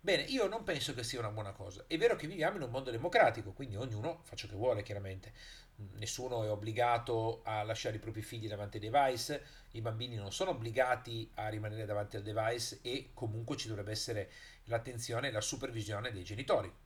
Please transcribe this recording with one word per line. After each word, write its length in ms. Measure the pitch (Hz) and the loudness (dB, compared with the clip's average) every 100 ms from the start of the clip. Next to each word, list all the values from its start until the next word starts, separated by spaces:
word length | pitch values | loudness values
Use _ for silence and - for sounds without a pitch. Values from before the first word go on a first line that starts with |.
| 185 | 6
Bene, 160 | 175 | 4
io 240 | - 262 196 | 4 4 4
non 160 | 220 | 2
penso 300 | 208 156 - | 0 0 0
che 100 | 123 | -2
sia 160 | 113 123 | -2 0
una 120 | 110 | -2
buona 200 | 107 101 | -2 -6
cosa. 320 | - 98 - - | -8 -10 -10 -4
È 120 | 160 | 4
vero 180 | 240 226 | 6 4
che 120 | 151 | 0
viviamo 280 | 185 151 208 | 2 2 2
in 60 | |
un 80 | 131 | -2
mondo 220 | 127 131 | -2 -2
democratico, 600 | 117 160 233 151 113 101 | -2 4 8 8 6 -6
quindi 240 | - 135 101 | -8 -6 -4
ognuno 460 | 123 104 135 - | -4 -2 -2 -4
fa 140 | - - | -10 -10
ciò 100 | 104 | -8
che 80 | 98 | 0
vuole, 260 | 123 107 | 2 2
chiaramente. 520 | 101 101 95 95 - - - - - - 101 98 | 0 -6 -6 -8 -12 -16 -18 -18 -20 -16 -14 -8
Nessuno 500 | 104 - 127 120 107 | -6 -4 -2 0 2
è 40 | |
obbligato 920 | 104 107 110 120 117 117 117 113 113 | 0 0 4 6 6 4 2 2 0
a 180 | - 110 | -2 0
lasciare 340 | 107 110 123 110 | 0 0 -2 -2
i 20 | |
propri 220 | 110 110 | -6 -8
figli 260 | 110 117 107 | -6 -6 -4
davanti 300 | 101 101 107 | -4 -4 -4
ai 120 | 104 | 2
device, 540 | 135 135 123 - 143 - - - | 6 6 4 -2 -4 -6 -18 -14
i 100 | 117 | -6
bambini 340 | 113 110 123 113 | -4 -4 -4 -4
non 160 | 101 | -6
sono 200 | - 190 | -2 0
obbligati 760 | 117 117 113 127 123 - 113 113 - | 0 0 4 6 4 0 -6 -6 -4
a 140 | 107 | -4
rimanere 360 | 107 107 107 104 | -2 -4 -4 -2
davanti 300 | 104 101 104 | -2 -2 -4
al 80 | |
device 560 | 104 104 110 120 - - | -2 0 2 2 -2 -6
e 260 | 120 131 - | -4 -6 -6
comunque 440 | - 113 110 117 143 | -6 -4 -4 -4 -4
ci 100 | 110 | -4
dovrebbe 240 | 104 98 | -4 -4
essere 400 | 107 - 107 98 - - - - | -4 -2 -2 -4 -8 -18 -18 -2
l'attenzione 600 | 113 117 120 117 117 139 | -2 -2 -8 -2 -2 0
e 40 | |
la 100 | 110 | 0
supervisione 720 | - 135 135 113 104 104 123 | 0 -2 -2 -4 -4 -2 -4
dei 100 | 101 | -6
genitori. 500 | 87 104 143 - - - | -6 -6 4 4 4 -10